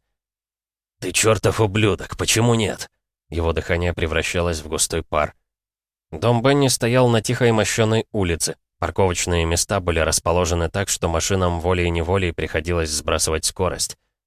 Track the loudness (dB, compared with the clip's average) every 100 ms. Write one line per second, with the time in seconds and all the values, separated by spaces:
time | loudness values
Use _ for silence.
0 | _ _ _ _ _ _ _ _ _ -12
1 | -6 -2 0 2 0 2 0 2 0 0
2 | -6 -6 -2 2 2 2 0 -4 -12 _
3 | _ _ -10 -4 -2 -2 -2 0 0 -2
4 | -2 -2 -2 -2 -2 -4 -4 -4 -2 -4
5 | -2 -2 -2 -4 _ _ _ _ _ _
6 | -14 -2 2 2 4 4 2 2 2 4
7 | 4 4 0 2 4 4 2 2 2 2
8 | 0 -2 0 0 -4 -8 _ -8 -4 0
9 | 0 0 0 0 2 0 0 -2 0 0
10 | 2 0 0 0 2 0 -2 -2 -4 -2
11 | -2 0 0 0 0 0 0 0 0 0
12 | 0 0 0 -4 -4 -4 -2 -2 -2 -4
13 | -2 -2 0 -2 -4 -4 -4 -4 -8 -8
14 | _ _